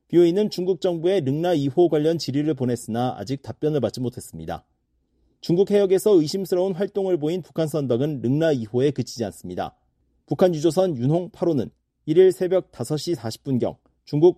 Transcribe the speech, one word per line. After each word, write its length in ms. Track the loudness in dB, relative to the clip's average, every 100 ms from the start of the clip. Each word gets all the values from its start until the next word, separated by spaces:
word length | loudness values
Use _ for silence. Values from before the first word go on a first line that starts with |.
| 0
비오이는 440 | 4 4 4 -2
중국 300 | -2 -4 -2
정부에 400 | -2 -2 0 0
능라 340 | -2 -2 -2 0
이 120 | 0
호 220 | 2 2
관련 300 | 4 0 -2
질의를 340 | -4 -2 -2
보냈으나 640 | -2 -2 -4 -4 -4 -4 -6
아직 240 | -8 -10
답변을 380 | -10 -6 -2 0
받지 200 | -2 -2
못했습니다. 640 | -8 -8 -14 -14 -10 -12 _ _ _ _ _ _ _ _
중국 300 | -2 0 2
해역에서 400 | 2 2 2 4
의심스러운 640 | 4 4 -2 -2 -2 0 -2
활동을 420 | -4 -2 -2 -2
보인 240 | -2 -6
북한 260 | -6 -4 -4
선박은 540 | -2 0 0 -2 -2
능라 300 | 0 0 2
이 140 | 0 -2
호에 260 | 0 0
그치지 340 | 0 -6 -6 -8
않습니다. 500 | -8 -12 -8 -8 -10 _ _ _ _ -6
북한 260 | 2 2
유조선 420 | 4 0 2 0 0
윤홍 340 | 0 0 -2
팔 180 | -4 -2
호는 220 | 0 -2 _ _ _ 0
일 140 | 6
일 120 | 6
새벽 400 | 4 0 0 -2
다섯 260 | -8 -6 -4
시 180 | -4 -6
사십 280 | -6 -8
분경 340 | -4 -2 -2 -4 _ _
중국 340 | -6 4 4